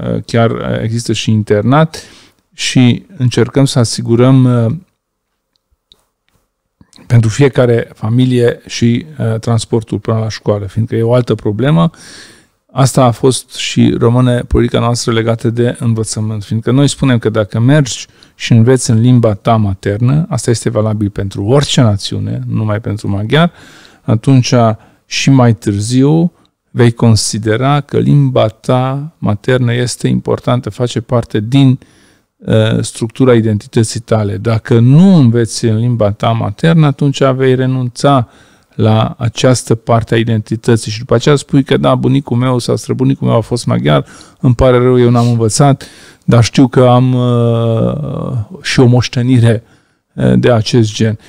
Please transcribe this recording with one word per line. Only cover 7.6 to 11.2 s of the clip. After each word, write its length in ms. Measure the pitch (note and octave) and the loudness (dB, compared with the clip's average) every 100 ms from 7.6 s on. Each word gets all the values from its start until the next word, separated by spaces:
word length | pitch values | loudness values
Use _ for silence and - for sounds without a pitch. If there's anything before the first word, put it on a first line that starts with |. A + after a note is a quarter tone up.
| B2 A#2 - | 2 0 -2
familie 680 | - A2 A#2+ B2+ B2 A#2+ - - | -8 -4 0 2 2 0 -2 -8
și, 380 | - A#2 A#2 - - A#2 | -2 0 0 -6 -6 -4
uh, 60 | A2 | -4
transportul 600 | A#2+ A2+ - A#2 A2 G#2 | -2 -2 -2 -4 -4 -8
până 180 | - A2+ | -4 -4
la 100 | A2 | -6
școală, 360 | - - G2+ G2 | -6 -4 -4 -4
fiindcă 300 | - A2 A2+ | -6 -4 -2
e 60 | |
o 100 | A2+ | 0
altă 220 | B2 | 0